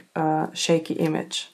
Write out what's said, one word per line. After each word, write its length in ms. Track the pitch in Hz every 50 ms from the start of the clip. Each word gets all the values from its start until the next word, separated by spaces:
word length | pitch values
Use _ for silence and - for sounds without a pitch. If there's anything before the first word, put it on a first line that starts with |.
| - _ -
a 320 | 170 160 156 156 156 160 - -
shaky 400 | - - - 170 165 160 - -
image. 560 | - 170 160 156 - - - - - - -